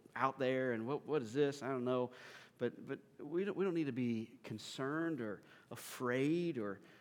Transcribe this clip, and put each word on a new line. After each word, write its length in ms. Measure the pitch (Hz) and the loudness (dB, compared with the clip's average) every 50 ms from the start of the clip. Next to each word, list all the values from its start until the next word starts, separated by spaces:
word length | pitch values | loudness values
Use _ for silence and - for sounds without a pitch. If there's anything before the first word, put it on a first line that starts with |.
| - - - | -18 -8 -2
out 240 | 117 123 135 135 - | 0 2 2 2 2
there, 340 | 131 127 131 131 131 127 | 2 2 2 2 2 2
and 140 | 120 113 113 | 0 0 0
"What, 200 | 123 147 127 - | -2 -2 -2 0
what 160 | - 143 151 | 0 0 0
is 100 | 123 107 113 | 0 2 2
this? 280 | 143 147 139 135 139 | 4 4 4 2 0
I 60 | - 127 | -2 -2
don't 160 | 135 127 120 | -2 0 2
know." 260 | 127 127 127 123 123 123 - - - - - - - - - | 2 4 2 2 0 -4 -10 -16 -16 -16 -18 -18 -16 -6 -2
But, 300 | 127 120 120 - - - | -2 -2 -2 -4 -8 -8
but 100 | 135 - - - - - | -10 -10 -10 -16 -14 -12
we 220 | - 147 156 175 196 | -6 -2 0 0 0
don't, 120 | 202 - | 0 0
we 80 | - 190 | 0 2
don't 100 | 196 170 | 2 2
need 120 | 170 156 | 2 0
to 60 | 139 | 0
be 400 | 120 131 123 120 117 110 113 - - - | 0 0 2 2 0 0 -2 -6 -10 -12
concerned 800 | - - 120 104 - - - - 143 135 147 160 165 165 160 127 | -10 -8 -8 -8 -8 -8 -6 -4 -2 0 0 0 0 0 -2 -2
or 220 | 117 107 98 85 - - - - - - | -2 -4 -6 -8 -12 -18 -20 -20 -16 -14
afraid 880 | 120 - - - - - 131 123 123 131 135 147 165 175 175 170 156 123 | -12 -10 -10 -10 -6 -2 2 2 4 4 4 4 4 4 2 0 0 -2
or, 220 | 107 101 98 92 - - - - | -2 -4 -4 -6 -10 -18 -20 -20